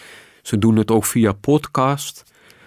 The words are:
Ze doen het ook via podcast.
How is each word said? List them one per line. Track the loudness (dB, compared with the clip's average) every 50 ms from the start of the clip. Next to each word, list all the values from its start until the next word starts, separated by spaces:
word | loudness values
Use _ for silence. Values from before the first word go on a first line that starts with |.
| -20 -20 -20 -20 -20 _ _ _
Ze | -10 -4 -2 0
doen | 2 2 2
het | 2 2 2
ook | 0 0 0
via | 0 0 0 0 0
podcast. | 0 -2 -2 0 0 0 -2 -4 -4 -2 -2 -2 -2 -4 -6 -12 -16 -18 -20 _ _ _ _ _ _ _ _